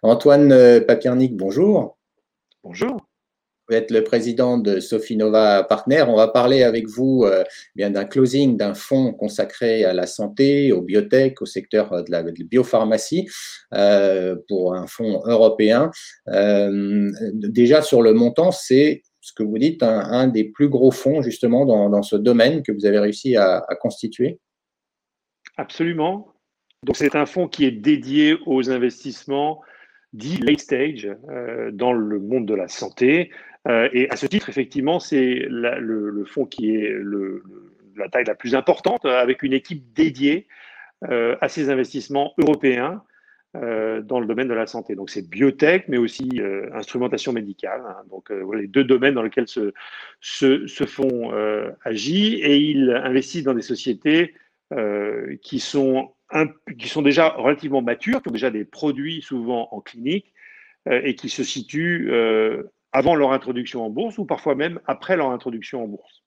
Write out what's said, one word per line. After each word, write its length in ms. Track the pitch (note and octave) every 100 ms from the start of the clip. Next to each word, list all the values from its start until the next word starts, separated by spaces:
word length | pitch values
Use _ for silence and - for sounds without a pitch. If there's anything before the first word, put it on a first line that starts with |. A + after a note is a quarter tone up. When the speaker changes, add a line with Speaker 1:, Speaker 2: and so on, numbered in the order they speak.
Speaker 1:
Antoine, 460 | A2 A#2 D3 C#3+ C#3+
euh, 300 | C3 B2 A#2+
Papiernik, 560 | A2 A2+ C3 B2+ C3 A2
bonjour. 600 | F#2+ A2 F#3+ G3 - - _ _ _ _ _ _
Speaker 2:
Bonjour. 420 | - F3 A3+ A#3+ _ _ _ _ _ _ -
Speaker 1:
Vous 80 | A2+
êtes 160 | A2
le 100 | A2+
président 560 | A2 A#2+ A2+ A#2+ B2 B2
de 220 | G#2 F#2+
Sofinova 840 | - A2 - A2 G#2+ A2 G#2+ G2+
Partners. 440 | F#2 - - D3 C3
On 80 | A2
va 100 | A2
parler 380 | B2 B2 C3+
avec 240 | A#2+ A2+ A2
vous, 340 | A2 C3 C3
euh, 220 | G#2+ F#2+ F#2 - - -
bien 120 | G#2
d'un 160 | G2+
closing 520 | G2+ C#3 C3 C3+ C#3 A2
d'un 180 | G2+
fonds 380 | F#2+ - C3+ C3
consacré 720 | - G#2 - G2+ - A#2 A2+
à 80 | F#2+
la 160 | F2+ F2
santé, 640 | - G#2 G#2 C#3 C#3+ C#3
aux 100 | B2
biotech, 580 | - G2+ G#2 B2+ C3+ C3+
au 60 | G2+
secteur, 460 | - - G#2+ G2
euh, 100 | F2+
de 80 | E2+
la, 140 | E2+
de 100 | E2 E2
la 80 |
biopharmacie, 840 | E2 B2 B2 C#3+ A2 A2 - E3 G3 - - - _
euh, 600 | G2+ G2+ G2+ G2 F#2+ F#2 F2 -
pour 260 | G2 F2+
un 140 | F#2 F2
fonds 340 | - A2+ F#2+
européen. 680 | A2+ A#2 A2+ A2 G#2+ A2+ D#3+ - - - -
Euh, 840 | G2+ G2+ G2+ G2+ G2+ G2+ G#2 G2+ G2+ A2
déjà 480 | A2 G#2 A2+ A#2+ D3+
sur 220 | - B2+
le 100 | A2+
montant, 380 | A2 A#2 C3+ F3
c'est 520 | - - C3 D3+ - _ _
ce 120 | -
que 120 | -
vous 140 | G#2+ A2
dites, 260 | C#3+ D#3+
un, 160 | A#2 A2
un 260 | - A#2+ C3
des 160 | A2+
plus 260 | A2 - D3
gros 220 | C3+ C3
fonds 320 | C3 C3+ D#3
justement 420 | B2 A2+ A#2+ A#2+
dans, 240 | C#3 A2 G2+
dans 140 | G2+
ce 140 | G#2 G#2
domaine 480 | A2+ A#2 A#2+ D#3+
que 80 | C#3+
vous 140 | G#2 G#2
avez 120 | G#2
réussi 380 | G#2 G#2 C3+ A#2
à, 280 | G2 F2+ -
à 80 | -
constituer. 640 | D3 - A2 - B2+ F3 _ _ _ _ _ _ _ _ _ _ - -
Speaker 2:
Absolument. 760 | C#3 - E3+ E3 D#3 G3+ G#3 _ _ _ _ _
Donc 140 | B2+ C#3
c'est 180 | D3
un 100 | D3
fonds 220 | E3+ - E3+
qui 180 | -
est 60 | C#3
dédié 680 | A2+ A2+ D3 B2 C#3+ D3+ D#3+ -
aux 220 | C3 B2
investissements 920 | B2+ B2 - C#3+ A2+ - C#3 D3 D#3 - - _ _ _
dits 240 | G#2+ B2 F3+
late 180 | - D3
stage, 480 | - B2 D3 C3+ G2+ G2+ C#3
euh, 400 | C3 A#2+ A#2+ A2+
dans 240 | G#2 B2
le 260 | B2 G#2+ G#2
monde 240 | G2+ B2+
de 80 | G#2+
la 160 | G#2 F2+
santé. 600 | - G2+ - B2 D#3+ F3 - - - -
Euh, 220 | A#2 A#2
et 160 | B2 C3
à 60 | A#2+
ce 100 | C3+
titre, 240 | G3+ -
effectivement, 500 | B2+ B2+ C#3+ C3+ E3+
c'est 460 | - C#3+ B2+ B2+ C#3
la, 300 | A#2+ A#2+ B2
le, 320 | A#2 A2 G#2
le 140 | G#2 G2
fonds 180 | -
qui 300 | C3 - G#2+
est 160 | A2 G#2+
le, 520 | G#2 G2+ G2+ G2 G2 F#2+
le, 260 | F#2+ G2 _ _ -
la 140 | G2
taille 160 | B2+ A#2+
la 80 |
plus 200 | G#2 B2
importante, 520 | C3 C3 - - A#3+ C#3+
euh, 120 | B2+
avec 240 | B2 B2+
une 120 | C#3
équipe 360 | C3+ - D#3+ B2
dédiée, 540 | A#2 D#3+ B2+ C#3+ E3 G#3 - - - - _ -
euh, 260 | B2 A#2 B2
à 80 | F3
ces 220 | E3 C#3
investissements 640 | C3 B2 C3+ - C#3 C#3 -
européens, 640 | D3+ D3 C#3 B2 C3+ G3 _ _ _ _ _ -
euh, 460 | A#2+ A2+ A2 A2+
dans 180 | G#2+ B2+
le 60 | A2
domaine 220 | A#2 C3
de 40 |
la 140 | A2+ A2
santé. 300 | A#2 - G2
Donc 120 | G2
c'est 180 | G#2+ F2
biotech, 600 | F#2 C3+ C3+ D3+ F#3 F#3
mais 80 | B2+
aussi, 320 | A#2 - C3 B2
euh, 280 | G2+ G2 G2+
instrumentation 580 | - G#2 B2 B2 G#2+ -
médicale, 500 | A#2+ G#2 F#2+ F#2+ A2 A#2+
hein. 140 | F#2+ F#2+
Donc, 200 | F#2+ _
euh, 120 | G2+
voilà 180 | F#2+ G#2+
les 80 | G2+
deux 160 | B2
domaines 300 | B2+ C3 C3+
dans 80 | C3
lesquels 260 | G#2+ - A#2
ce, 240 | - G#2 - - - - _
ce, 460 | - - C3+ C#3 -
ce 180 | -
fonds, 480 | C#3 - C3+ B2 A#2
euh, 380 | A2 G#2+ G#2+ - -
agit. 500 | - G#2+ A#2+ F3+ G#3+ A3+
Et 160 | D3 C#3+
il 320 | D3+ C#3+ B2+
investit 520 | B2 C3+ B2+ C3 F3
dans 120 | C3+
des 80 | A#2+
sociétés, 720 | - B2 - G#2+ D3+ D#3+ E3+ _ _ _ _
euh, 640 | C#3 G#2+ G#2 G#2 A#2 - -
qui 180 | - C3
sont 520 | - C#3+ C3+ C3 C3 _ _
un, 120 | D#3 D#3 - - A#2+
qui 100 | A2+
sont 140 | D#3
déjà 260 | C#3+ C#3+ D#3+
relativement 540 | C#3+ B2 D3 D#3 C3+
matures, 400 | A#2+ A#2 - C4
qui 80 | -
ont 20 |
déjà 180 | A2+ B2+
des 140 | G#2+
produits 560 | G#2 - D3+ C3+ D3 E3
souvent 480 | - C3 A#2 A#2+ A2+
en 120 | G#2+
clinique, 500 | - A#2+ B2 F#3+ _ _ - - _ _ -
euh, 100 | B2
et 100 | C#3
qui 140 | B2+ B2
se 160 | -
situent, 640 | A#2+ - A2+ D3 E3+ F3 -
euh, 520 | A#2 A2+ A2 A2 C#3 - _ _
avant 260 | C3 C3+ D#3+
leur 160 | C3+
introduction 520 | C3 C3 B2 A#2+ B2+
en 60 | A2+
bourse 260 | A2+ A3+ G#3+
ou 80 |
parfois 300 | G3+ A#2 -
même 260 | C3+ D#3+ E3+ -
après 320 | C3+ - F#3
leur 100 | C3+
introduction 560 | B2 B2+ A#2 - C3
en 40 | A2
bourse. 340 | G2+ _ _